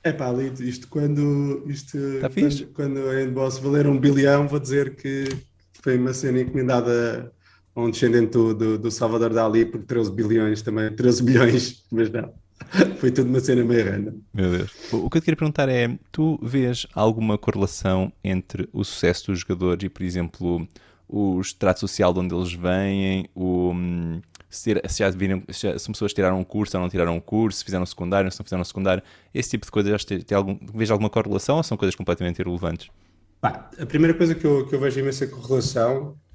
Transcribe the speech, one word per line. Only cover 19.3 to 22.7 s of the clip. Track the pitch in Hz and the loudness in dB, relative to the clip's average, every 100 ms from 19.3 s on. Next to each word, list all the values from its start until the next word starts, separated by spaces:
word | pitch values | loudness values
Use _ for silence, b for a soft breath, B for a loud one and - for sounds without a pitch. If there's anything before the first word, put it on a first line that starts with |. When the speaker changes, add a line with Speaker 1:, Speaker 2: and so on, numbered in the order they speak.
Speaker 2:
dos | 90 | -6
jogadores | - 90 90 87 | -2 -2 0 0
e, | 98 | -4
por | - | -6
exemplo, | 92 90 85 - 87 87 82 b b b _ | -6 -4 -6 -4 -2 -2 -4 b b b _
o | 104 101 92 | -2 0 0
extrato | 95 - 98 92 | -4 -2 0 0
social | 101 - 92 | -2 2 2
de | 90 | 2
onde | 90 | -2
eles | 87 90 | -2 -4
vêm, | 87 87 | -4 -2